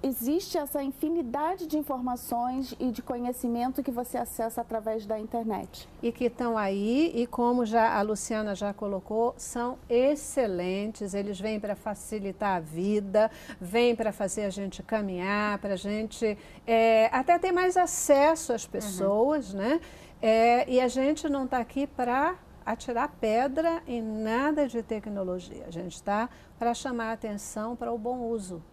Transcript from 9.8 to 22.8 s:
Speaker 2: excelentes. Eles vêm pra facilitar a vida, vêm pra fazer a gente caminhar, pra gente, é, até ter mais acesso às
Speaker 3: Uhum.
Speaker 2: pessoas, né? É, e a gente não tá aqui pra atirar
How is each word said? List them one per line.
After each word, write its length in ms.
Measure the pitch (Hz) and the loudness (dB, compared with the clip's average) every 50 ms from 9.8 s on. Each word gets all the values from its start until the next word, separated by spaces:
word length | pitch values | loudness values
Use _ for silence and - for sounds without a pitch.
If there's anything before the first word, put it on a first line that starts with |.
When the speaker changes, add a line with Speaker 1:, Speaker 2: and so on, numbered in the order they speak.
| - - | -4 2
Speaker 2:
excelentes. 1200 | 240 240 254 277 302 294 - - - 277 247 214 185 175 175 180 185 196 202 220 214 - 214 196 185 | 2 4 4 4 2 0 -2 -4 0 0 0 2 0 -2 -2 -2 -2 -2 -2 -4 -6 -6 -8 -4 -4
Eles 260 | 202 196 202 202 180 | -4 -4 -4 -6 -4
vêm 180 | 190 220 220 214 | -4 -4 -4 -4
pra 160 | 208 202 202 | -4 -4 -6
facilitar 840 | 196 - 220 202 - - - 220 214 196 196 185 - 214 202 190 175 | -6 -4 -8 -8 -8 -8 -8 -8 -6 -4 -6 -6 -2 -2 0 0 0
a 20 | |
vida, 680 | 160 151 156 165 185 202 214 208 202 196 190 208 214 220 - - - - - - | -2 -6 -6 -2 0 2 2 0 0 2 4 4 4 4 2 -6 -16 -16 -14 -12
vêm 360 | 185 175 190 233 240 240 240 | -10 -2 2 4 4 4 4
pra 160 | 233 226 214 | 2 0 -4
fazer 320 | 196 - 208 190 - - 208 | -2 -2 -4 -4 -2 -2 -4
a 60 | 196 | -4
gente 340 | 185 202 196 190 - - 175 | -4 -4 -6 -6 -8 -10 -6
caminhar, 760 | - 226 214 208 196 185 175 180 190 202 208 208 208 202 202 | -2 -2 -2 0 -2 -2 -2 0 0 0 2 2 0 -2 -2
pra 160 | - 202 196 | -2 -4 -4
gente, 640 | 180 196 202 208 214 220 214 - - 240 214 208 202 - - - - - | -2 -2 -4 -2 -2 -4 -6 -4 -2 0 0 -2 -2 -10 -20 -20 -14 -2
é, 420 | - 226 226 226 226 226 220 220 226 | 2 4 6 6 8 8 8 6 6
até 240 | - 262 262 - 349 | 4 2 4 4 4
ter 140 | 339 349 370 | 4 4 2
mais 260 | 359 359 370 370 359 | 2 4 2 4 4
acesso 760 | 370 359 339 - - - - 294 277 285 311 330 320 - - | 4 2 2 0 -4 4 6 6 8 8 6 4 2 0 -2
às 100 | 240 214 - | -2 -4 -4
Speaker 3:
Uhum. 40 | - | -6
Speaker 2:
pessoas, 840 | - 196 208 208 190 180 196 196 202 214 226 277 302 302 247 185 | -8 -6 -6 -4 -4 0 2 2 4 4 4 4 2 0 -2 -4
né? 280 | 196 196 190 233 294 339 - - - - - - - - | -6 -2 0 0 0 0 -2 -6 -20 -20 -20 -20 -10 0
É, 420 | - 220 220 226 226 233 240 247 - - | 4 4 6 6 8 6 6 4 4 4
e 100 | 254 254 | 4 4
a 60 | 254 | 4
gente 420 | 247 240 262 262 277 311 302 - 311 | 4 2 2 2 2 2 0 0 -2
não 160 | 277 277 269 | -2 0 -2
tá 140 | 254 262 254 | -2 -2 -2
aqui 300 | 226 240 - 269 277 277 | -4 -2 -2 -4 -4 -4
pra 480 | - - 247 247 240 262 285 330 370 - - - - - - | -2 -4 -2 0 2 2 2 0 -2 -4 -12 -20 -20 -10 -6
atirar 480 | - 226 233 | -6 -6 -6